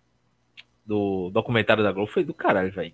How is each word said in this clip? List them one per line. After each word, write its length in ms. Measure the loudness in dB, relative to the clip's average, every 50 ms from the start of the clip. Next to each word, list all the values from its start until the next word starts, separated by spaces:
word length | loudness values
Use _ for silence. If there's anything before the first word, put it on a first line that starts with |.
| _ _ _ _ _ _ _ _ _ _ _ -20 -20 _ _ _ _
do 460 | -4 -2 0 0 0 -2 -2 -4 -2
documentário 520 | -2 -2 0 2 0 2 4 4 4 4
da 100 | 4 2
Globo. 180 | 0 -2 -4 -2
Foi 140 | -2 -2 -2
do 80 | -2
caralho, 400 | -4 -2 0 2 2 2 0 -2
velho. 200 | -4 -6 -8 -8